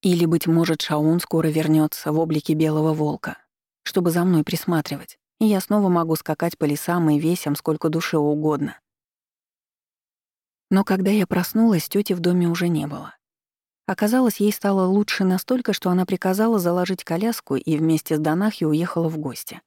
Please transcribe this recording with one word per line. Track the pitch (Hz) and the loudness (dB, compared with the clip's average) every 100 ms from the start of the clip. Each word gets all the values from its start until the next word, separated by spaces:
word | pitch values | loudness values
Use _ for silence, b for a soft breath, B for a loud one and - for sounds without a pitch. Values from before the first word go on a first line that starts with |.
Или, | 190 175 170 | 2 2 2
быть | 165 - | 2 2
может, | 165 170 156 | 2 2 -2
Шаун | - 151 156 175 | -2 0 2 2
скоро | - 160 160 | 0 0 0
вернется | 156 156 156 156 - - | 0 2 4 2 -2 -2
в | 151 | 0
облике | 165 156 - 156 | 0 -2 0 0
белого | 156 151 156 | 2 2 0
волка, | 156 151 147 - - _ _ _ _ | 0 -2 -4 -8 -12 _ _ _ _
чтобы | - 196 175 | -4 0 0
за | 170 180 | 2 2
мной | 170 | 2
присматривать, | 151 165 - 165 - 143 - - _ _ | 0 -4 -2 -2 -4 -10 -12 -20 _ _
и | 220 | 0
я | 196 | 0
снова | - 208 196 | 0 2 2
могу | 175 165 160 | 2 0 -2
скакать | - 156 170 - | -2 -4 -4 -2
по | 151 | -2
лесам | 147 - 175 160 | -2 -2 0 2
и | 147 | 2
весям | 156 175 - 143 | 0 -2 -4 -4
сколько | - 156 165 | -4 -2 -2
душе | 160 - 160 | -2 -2 0
угодно. | 147 151 156 147 139 - _ _ _ _ _ _ _ _ _ _ _ _ _ _ _ _ _ _ _ | 0 0 -2 -2 -4 -8 _ _ _ _ _ _ _ _ _ _ _ _ _ _ _ _ _ _ _
Но | 190 | 0
когда | 196 190 190 | 2 0 2
я | 208 180 | 2 2
проснулась, | 180 180 220 226 180 - | -2 -2 2 4 2 0
тети | 202 208 | -2 -2
в | 180 | 0
доме | 175 180 175 | 2 2 2
уже | 170 175 | 0 0
не | 160 147 | 0 -4
было. | 143 151 - _ _ _ _ _ _ - | -10 -16 -20 _ _ _ _ _ _ -8
Оказалось, | 190 208 254 247 - | -2 0 2 2 2
ей | 208 | 0
стало | 208 202 196 185 | 0 0 0 2
лучше | 196 202 - | 2 0 0
настолько, | 185 185 - 254 240 | 0 0 -2 -2 -2
что | 196 185 | -2 0
она | 180 180 | 0 0
приказала | 185 190 190 220 220 | -2 -2 0 0 2
заложить | 175 175 180 185 | 0 0 -2 -4
коляску | - 170 220 233 - 135 | -4 -4 -2 -4 -4 -4
и | - 151 | -2 0
вместе | 160 156 - 156 | 2 0 0 -2
с | |
Донахи | 151 160 214 - | 0 0 -2 -2
уехала | 156 156 170 170 165 | -2 0 -2 -2 -2
в | 160 | -4
гости. | 151 117 - - | -8 -10 -14 -18